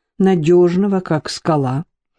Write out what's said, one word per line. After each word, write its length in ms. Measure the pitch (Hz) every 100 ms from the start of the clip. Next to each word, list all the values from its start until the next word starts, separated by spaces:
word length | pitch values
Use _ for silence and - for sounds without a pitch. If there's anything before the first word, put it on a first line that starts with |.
| _ -
надёжного, 840 | 190 180 151 175 175 180 202 190
как 280 | 185 156 -
скала, 560 | - - 151 131 135 - _ _